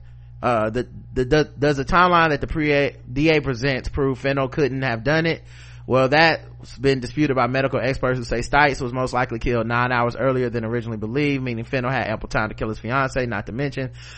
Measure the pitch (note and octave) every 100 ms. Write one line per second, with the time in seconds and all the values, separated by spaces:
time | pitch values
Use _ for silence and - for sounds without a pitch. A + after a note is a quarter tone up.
0 | - - - - A#2+ A2+ A2 A#2+ A#2+ -
1 | - C3 B2 D3+ D3 - C#3+ C#3 B2 F3
2 | F3+ E3+ D#3+ C#3+ A#2 E3 D3+ C#3+ C#3 -
3 | - B2+ D#3+ D#3 C3+ A2+ C#3 B2+ - -
4 | C3+ B2 C3+ C#3 C3 D#3+ C3+ C3 C3 A2+
5 | B2 D#3+ E3 D3+ - - - - - B2+
6 | C3 D3 E3 C#3+ - - - - C3+ C3
7 | A#2+ D3 D3 B2+ B2 C3+ C3 B2 A#2+ B2+
8 | B2+ B2+ A#2 A#2+ A2+ C#3+ D3 C3 B2 C3
9 | B2+ B2 B2+ A#2 - A#2+ A2+ A#2+ B2 B2
10 | A#2+ A#2 C3 C3 A#2+ A#2 A2+ A#2+ A2+ G#2+
11 | G#2+ C3 D3 C#3 C3 A2+ A#2+ C3+ B2 B2+
12 | G#2 G#2+ - C3 G#2+ A2 A2+ G#2+ A2 C3+
13 | C3 C3+ B2 G#2 - A2+ C#3+ C#3 B2+ -
14 | -